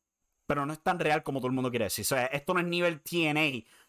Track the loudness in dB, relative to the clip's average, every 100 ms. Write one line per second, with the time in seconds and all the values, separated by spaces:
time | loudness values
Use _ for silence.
0 | _ _ _ _ -4 -2 -2 -2 -2 0
1 | 2 2 0 -2 0 0 0 0 0 0
2 | 0 0 0 -2 -2 0 0 0 0 -2
3 | -4 0 2 2 0 -2 -10 -20